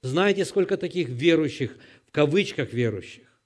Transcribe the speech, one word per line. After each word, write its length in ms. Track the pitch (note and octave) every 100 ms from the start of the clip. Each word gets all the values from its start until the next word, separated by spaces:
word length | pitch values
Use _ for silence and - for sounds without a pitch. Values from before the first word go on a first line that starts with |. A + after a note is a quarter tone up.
Знаете, 420 | C3 D3 G3+ G3
сколько 320 | F3 G3+ F3+ F#3+
таких 320 | F3+ E3 C#3+
верующих, 680 | B2 D#3 E3 D3+ - B2+ - - - _
в 40 |
кавычках 640 | - D3 F3 G3 - A#2
верующих? 640 | A2+ A#2+ G2+ - - _ _